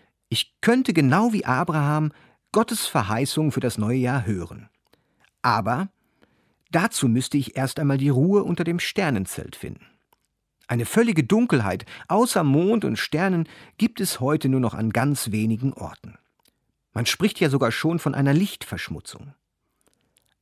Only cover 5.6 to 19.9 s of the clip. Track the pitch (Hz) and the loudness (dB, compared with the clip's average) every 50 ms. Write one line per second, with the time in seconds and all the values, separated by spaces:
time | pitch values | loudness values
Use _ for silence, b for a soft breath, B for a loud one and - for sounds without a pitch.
5.6 | 95 107 120 143 190 196 - _ _ _ _ _ _ _ _ _ _ _ _ _ | 0 0 -2 -2 -2 -6 -10 _ _ _ _ _ _ _ _ _ _ _ _ _
6.6 | _ _ - 170 185 233 - - - 120 113 127 127 - - 143 131 - - - | _ _ 0 0 0 0 0 0 2 2 2 2 0 0 -2 -2 -2 -2 -4 -4
7.6 | 135 131 - - 151 143 139 135 135 147 135 127 151 180 202 208 - - 170 - | -4 -4 -2 -2 0 2 2 2 2 2 4 4 4 4 4 2 2 0 -2 -2
8.6 | 170 165 170 175 - - - - 196 156 127 95 95 - - - - - - - | -2 -2 -2 -2 -4 -4 -2 -2 0 0 0 0 -2 -4 -6 -10 -10 -12 -12 -12
9.6 | - - - - - _ _ _ _ _ _ _ _ _ _ _ _ _ _ _ | -12 -12 -12 -14 -18 _ _ _ _ _ _ _ _ _ _ _ _ _ _ _
10.6 | _ - 123 117 117 - - 220 240 233 196 156 135 - - 220 247 - 175 131 | _ -4 -4 -4 -2 0 2 2 2 4 2 2 2 4 4 4 4 4 2 2
11.6 | 104 95 90 95 - B B B B - 175 208 247 226 - 202 165 139 135 151 | 2 0 -2 -4 -6 B B B B -2 2 2 2 2 2 2 2 4 4 4
12.6 | 175 196 226 226 190 131 117 - - - - 151 185 196 185 170 165 B B B | 4 2 2 0 0 -2 -2 -4 -4 -4 -2 -2 0 0 0 0 -2 B B B
13.6 | B B B - 214 233 - - 190 - - - 127 135 156 156 - 135 131 131 | B B B -2 -2 -2 0 -2 -4 -4 -4 -2 0 0 0 2 2 2 2 2
14.6 | 123 110 - 95 113 113 101 117 127 143 147 - - 120 104 107 110 113 113 110 | 2 0 -2 -2 -2 -2 0 0 2 2 0 0 -2 -2 -2 0 0 0 0 0
15.6 | 127 135 - - 87 78 - - - - - - _ _ _ _ _ _ _ _ | -2 -4 -4 -6 -10 -12 -12 -14 -18 -20 -20 -20 _ _ _ _ _ _ _ _
16.6 | _ _ _ _ _ _ - 113 120 - - - 170 214 - - 180 147 131 135 | _ _ _ _ _ _ -6 -4 -4 -4 -2 0 -2 -2 0 0 0 0 2 2
17.6 | 127 117 113 - - 156 170 165 - 151 131 - 139 139 139 160 202 196 - - | 0 0 0 0 -2 -2 -2 -2 -2 -2 -2 0 2 2 4 2 2 0 -4 -10
18.6 | - - - 87 - - 82 - - - - - 127 143 139 _ _ _ _ _ | -12 -10 -10 -10 -8 -10 -12 -12 -12 -16 -18 -20 -20 -20 -20 _ _ _ _ _
19.6 | _ _ _ _ _ _ | _ _ _ _ _ _